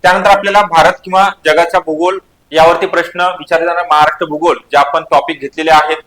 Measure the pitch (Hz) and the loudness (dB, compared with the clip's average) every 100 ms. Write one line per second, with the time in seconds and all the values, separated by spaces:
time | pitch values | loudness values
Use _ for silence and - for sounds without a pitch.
0 | 180 196 202 202 202 202 202 165 160 180 | 0 0 2 2 2 0 2 2 2 0
1 | 185 185 196 - 156 156 170 180 165 156 | -4 0 0 0 0 0 2 -2 -4 -4
2 | 175 190 _ _ _ 151 165 170 190 175 | -4 -4 _ _ _ 2 2 2 -2 -4
3 | 170 175 180 180 156 165 170 175 175 151 | -4 -4 -4 -4 -4 -2 -2 -4 0 2
4 | 151 - 165 151 170 135 _ 143 143 160 | 2 0 -8 -2 -2 -2 _ 0 0 -2
5 | 160 147 120 151 139 - 160 156 151 156 | 0 -2 -2 -10 -10 -6 2 2 2 -6